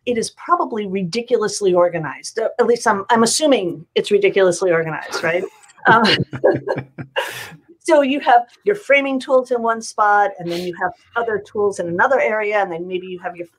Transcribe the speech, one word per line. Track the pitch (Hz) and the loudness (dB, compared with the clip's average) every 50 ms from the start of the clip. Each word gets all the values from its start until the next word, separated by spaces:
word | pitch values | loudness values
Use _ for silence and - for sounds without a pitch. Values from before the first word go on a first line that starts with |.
| _ | _
it | 247 247 226 | -4 -4 -4
is | 208 - | -4 -6
probably | - - - - 339 349 330 262 247 214 208 196 | -8 -12 -4 0 0 0 0 -2 -4 -6 -6 -4
ridiculously | 185 196 190 170 165 233 233 240 254 214 208 202 202 - 208 190 180 | -4 -4 -4 -4 -4 -6 -2 0 0 0 0 -2 -4 -2 0 2 4
organized. | 180 175 175 170 165 160 139 131 131 143 - - - | 4 4 2 0 -2 -6 -8 -10 -12 -14 -12 -6 -6
Uh, | 226 208 - - | -4 -4 -2 0
at | 240 | 2
least | 220 240 233 - 233 | 2 2 2 2 0
I'm, | 208 196 196 - | 0 0 0 0
I'm | 240 226 226 | 2 2 2
assuming | 226 - - 311 302 262 226 190 170 170 151 160 - - | 2 2 2 2 2 2 2 0 -2 -6 -8 -12 -6 -4
it's | 220 - - | -4 0 2
ridiculously | 208 202 196 190 - 202 185 185 175 - 196 185 | 2 2 2 2 2 4 4 2 2 2 0 0
organized, | 170 165 165 160 151 139 - - - - - | 2 0 0 -2 -6 -8 -8 -8 -8 -6 -4
right? | 165 170 180 190 - - _ _ _ _ _ - - | -2 -2 -2 -4 -8 -10 _ _ _ _ _ 4 4
Um, | 226 233 233 202 - - - - - - - - - 139 131 135 131 131 - | 6 6 6 4 2 0 -2 -6 -6 -2 0 0 0 0 -2 -6 -6 -8 -8
<laughs> | - _ - 139 - - - - - - - - - - - _ _ - _ | -10 _ -16 -16 -10 -8 -8 -8 -6 -8 -12 -14 -16 -18 -20 _ _ -20 _
so | - - 320 294 | -2 2 4 4
you | 285 262 269 285 | 4 4 0 0
have | - 311 247 240 240 - _ _ - | 2 4 4 4 4 2 _ _ -2
your | 202 202 | -2 -2
framing | 202 - - 277 277 277 277 269 262 | -2 0 2 2 2 2 0 -2 -4
tools | 254 - 269 254 254 247 | 0 2 2 2 2 2
in | 247 240 | -2 -2
one | 226 226 226 226 | 0 0 -2 -2
spot, | 226 - - - 214 208 208 208 208 196 196 - | -6 -6 -2 0 2 4 4 4 4 2 -2 -4
and | 170 170 | -8 -6
then | 170 175 180 | -6 -6 -6
you | 180 170 180 | -6 -6 -4
have | 190 180 - - _ _ - 240 | -6 -6 -6 -8 _ _ -6 -4
other | 233 226 214 196 208 | -4 -2 -4 -6 -6
tools | - - 220 208 202 196 202 | -6 -4 -2 -2 -2 -2 -2
in | 180 170 | -4 -4
another | 170 180 220 254 269 254 | -2 0 2 2 2 2
area, | 233 233 214 214 214 208 214 208 | 0 0 -2 -2 -2 -2 0 0
and | 196 185 | -2 -2
then | 170 165 175 185 | -4 -8 -8 -8
maybe | 185 180 185 185 | -8 -8 -8 -10
you | 185 175 | -12 -12
have | 175 180 175 | -10 -12 -12
your | 170 175 - _ | -12 -14 -16 _